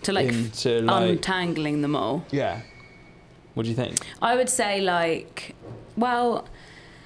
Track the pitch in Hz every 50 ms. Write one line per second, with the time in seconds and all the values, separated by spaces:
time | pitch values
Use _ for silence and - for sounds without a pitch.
0 | - - 196 190 143 127 120 113 117 113 - - - 135 117 117 113 113 110 -
1 | - 175 175 151 - - 190 185 180 175 165 156 156 147 147 147 143 143 147 131
2 | 98 110 127 175 165 - - 139 123 98 87 110 117 - - - - - - -
3 | - - - - - - - - - - - - 113 113 113 117 127 - - -
4 | - - - - - 233 247 254 254 - - - 220 208 202 196 196 185 175 170
5 | 170 165 160 - - - - - - - - - - - - - - - - 220
6 | 240 247 247 240 247 240 226 - - - - - - - - - - - - -
7 | -